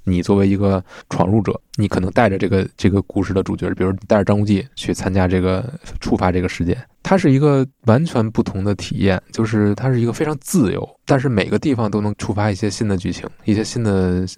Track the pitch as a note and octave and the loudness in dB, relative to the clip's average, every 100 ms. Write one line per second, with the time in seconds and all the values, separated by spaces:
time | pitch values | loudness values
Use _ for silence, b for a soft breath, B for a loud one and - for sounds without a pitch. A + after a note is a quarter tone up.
0 | - F2+ F2 G2+ G2 G2 G2+ F#2+ B B | -2 0 2 2 2 2 2 0 B B
1 | - - F2 A2 F#2+ - - - G2+ F#2+ | -6 0 2 2 0 -4 -6 -2 -2 0
2 | F#2 - A2 F#2+ G2 F#2+ F#2 - G2+ G2 | 0 2 2 2 0 0 -2 -2 0 2
3 | - G#2 F#2 F#2+ F#2 F2+ F#2 F#2+ F#2 G2 | 0 -2 0 0 -2 -2 -4 -2 -2 -2
4 | - G#2+ G2 G#2 G#2 G2 - - - F2 | 0 2 4 2 2 0 0 -8 -6 -4
5 | G2+ F#2+ F2+ F#2 F#2 F#2 B2 D3 - - | -2 0 2 2 0 -2 -4 -12 -14 -10
6 | - A2 F#2 F2+ F2+ - F2 F2 - _ | -2 0 2 0 -2 -2 -2 -4 -8 _
7 | - F#3+ E3+ C3+ D3 C#3 C3 _ - A2+ | -2 2 4 4 4 2 0 _ 2 2
8 | E3 B2 A2 A2+ - F#2+ G2 G2+ - - | 2 0 0 -2 -2 -2 -2 -4 -4 -2
9 | F#2+ F#2 - - A2 A2 G#2 G2+ C3 B2 | 0 0 -4 -4 0 2 2 0 0 0
10 | A#2 A2 D3+ D3+ - F#3+ A#2 F#2 - _ | 0 -2 -4 -4 -2 2 2 0 -6 _
11 | - C#3+ C3+ G#2+ - G#2+ D#3 A#2+ G#2+ G#2 | -2 0 2 0 0 0 0 0 0 -2
12 | G#2 G#2 - G2 G#2+ F#2+ G#2 - G#2+ G2 | -2 -4 -4 -2 0 0 -4 -2 -2 -2
13 | F#2 E2+ - - - G#2 G#2+ B2 A2 G2 | -2 -6 -10 -6 -2 0 0 -2 0 2
14 | F#2 F2+ F#2 | 2 0 -2